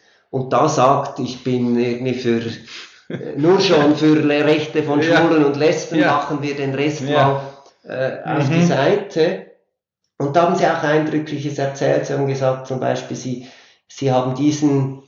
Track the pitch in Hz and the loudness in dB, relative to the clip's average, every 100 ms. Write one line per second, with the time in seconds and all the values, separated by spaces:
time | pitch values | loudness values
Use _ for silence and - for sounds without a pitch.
0 | _ _ _ 131 127 131 120 - 127 139 | _ _ _ -8 -2 2 2 4 4 4
1 | - - 123 - - 123 120 120 123 120 | 0 -6 -8 -6 -4 -2 0 0 0 -2
2 | 131 120 120 117 113 107 - - - - | -4 -2 0 -2 -2 -10 -14 -20 -20 -20
3 | _ - - - 160 190 190 165 147 147 | _ -12 -8 -2 2 4 4 4 4 4
4 | 156 151 151 147 151 151 151 160 139 147 | 4 4 4 2 4 2 0 -2 0 0
5 | 160 170 165 160 139 135 151 175 - 160 | 2 2 4 4 2 2 2 0 -2 0
6 | 151 147 147 147 143 143 139 135 147 147 | 2 2 -2 -4 -4 -4 -4 -2 -2 -2
7 | 131 147 139 139 - - - _ - 117 | -2 2 2 0 -6 -16 -20 _ -12 -6
8 | 131 - - 147 135 165 175 131 147 202 | -4 -6 -6 -2 0 2 2 2 2 0
9 | 202 165 165 202 - _ _ _ _ _ | -2 0 0 0 -10 _ _ _ _ _
10 | _ _ 139 156 175 185 160 165 151 156 | _ _ -2 2 2 2 0 0 0 0
11 | 151 151 - 139 143 135 135 - 139 139 | 0 -2 -4 -6 -6 -4 -6 -2 0 0
12 | - 139 139 131 131 127 - 127 123 127 | -2 -2 -2 0 -2 -2 -6 -4 -2 -2
13 | - 120 131 123 - - - _ _ - | -4 -10 -8 -10 -12 -20 -20 _ _ -6
14 | 135 127 131 131 147 143 147 139 135 - | 0 0 0 0 0 2 2 2 0 -6